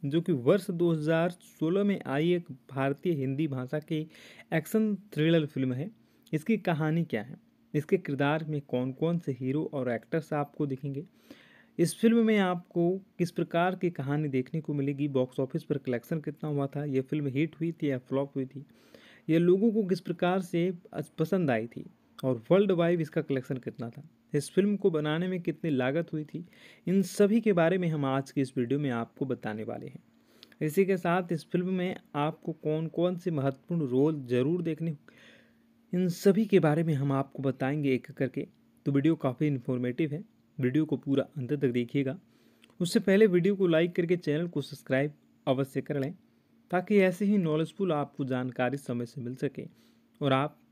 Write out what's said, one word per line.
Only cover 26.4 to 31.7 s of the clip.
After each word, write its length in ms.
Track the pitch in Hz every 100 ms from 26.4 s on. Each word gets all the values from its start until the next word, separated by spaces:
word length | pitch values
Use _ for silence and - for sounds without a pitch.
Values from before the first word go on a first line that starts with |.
| 175 - - - -
इन 140 | 190
सभी 380 | 185 - 202 226
के 120 | 220
बारे 240 | 175 165 185
में 100 | 170
हम 180 | 156 135
आज 260 | 135 135
की 100 | 147
इस 160 | 131 131
वीडियो 220 | 120 143
में 100 | 143
आपको 360 | 117 117 - 135
बताने 380 | 117 110 107
वाले 240 | 110 117 -
हैं। 160 | - _ _ _ - - -
इसी 240 | 156 170 190
के 120 | 185
साथ 340 | 180 175 175
इस 140 | 165 -
फिल्म 220 | 175 180